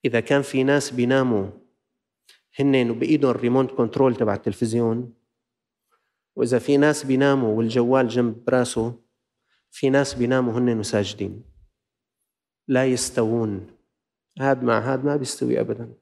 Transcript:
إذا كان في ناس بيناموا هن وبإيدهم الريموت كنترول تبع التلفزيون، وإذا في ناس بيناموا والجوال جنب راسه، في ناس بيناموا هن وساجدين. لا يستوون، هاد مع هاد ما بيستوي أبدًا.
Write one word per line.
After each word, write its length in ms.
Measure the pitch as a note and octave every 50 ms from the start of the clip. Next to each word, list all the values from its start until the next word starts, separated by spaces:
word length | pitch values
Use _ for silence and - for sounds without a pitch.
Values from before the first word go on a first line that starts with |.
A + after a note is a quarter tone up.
| -
إذا 160 | B2+ A2+ A#2
كان 220 | A2 - C#3+ C#3+
في 220 | C#3 - - C3 C3
ناس 260 | C3+ C#3+ D3 C#3 -
بيناموا 600 | B2+ B2 A#2+ A#2+ C3 C3+ C3 B2+ A#2 G2+ G2 F#2+ F#2+ - _ _ _ _ _ _ _ _ _ _ _ _ _ _ - _ _ _ _ -
هن 300 | C#3 C#3+ C3+ C3 A#2+ A#2
وبإيدهم 400 | A#2 A2+ - - D#3 C#3+ C#3 B2+
الريموت 400 | A#2 G2+ B2 A#2+ B2 C3+ C3 B2
كنترول 460 | - - A#2+ G#2+ - - C3+ C3 A#2
تبع 180 | A2 A#2+ G#2 G2+
التلفزيون، 800 | G2 - A#2 G2 - B2 A2 A2 A#2+ A#2 A2+ A2+ A#2+ B2 A#2+ - _ _ _ _ _ _ _ _ _ _ _ _ _ _ _ _ _ _ _ _ _ _ _ _
وإذا 220 | - B2 A#2 B2+ A#2+
في 180 | - - C#3+
ناس 280 | C#3 D3 D3+ D3 D3 C#3
بيناموا 520 | C3+ C3 B2+ C#3 C#3 C#3 C3+ A#2+ A2 G#2+
والجوال 520 | A2 A#2 A2+ A#2 B2+ A#2+ A#2+ C3 C3+ B2+ A2+
جنب 400 | A2+ B2 A#2+ A#2 A2 A2+ - -
راسه، 520 | B2+ B2+ A#2+ A#2+ - A#2 A2+ A#2+ A#2+ - _ _ _ _ _ _ _ _ _ _ _ _ _ _
في 200 | _ - - C3+
ناس 240 | C3 C#3 C#3 - -
بيناموا 440 | B2 A#2+ A#2+ C3 C3 B2+ A#2+ A2 B2
هن 200 | B2 B2 A#2 A2
وساجدين. 680 | G#2 - - G#2 G2+ - - - G2+ G2 G2+ A2+ - - _ _ _ _ _ _ _ _ _ _ _ _ _ _ _ _ _ _ _ _ _ _ _ -
لا 180 | C3+ B2+ C3+
يستوون، 800 | C3 B2+ A#2+ - - - B2 A2+ A2 A#2 A#2 A2+ G#2+ G2+ F#2+ F#2+ - _ _ _ _ _ _ _ _ _ _ _ _ _ -
هاد 240 | C3+ C#3 C3+ B2+
مع 160 | B2 B2 A#2 A2+
هاد 260 | A2+ B2+ C3+ B2+ C3+
ما 120 | D3 C#3+
بيستوي 440 | D3 C3 - - - C3 A#2+ A#2+ A#2
أبدًا. 340 | C3 A#2 A2 A#2 A#2 A#2 A#2+ _